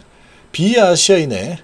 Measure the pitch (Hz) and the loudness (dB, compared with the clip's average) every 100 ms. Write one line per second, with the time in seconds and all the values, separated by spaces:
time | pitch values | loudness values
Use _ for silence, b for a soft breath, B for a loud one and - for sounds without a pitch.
0 | b b b b b - 185 240 196 175 | b b b b b -4 -2 2 2 2
1 | - 190 147 101 110 170 | 2 0 0 -6 -8 -12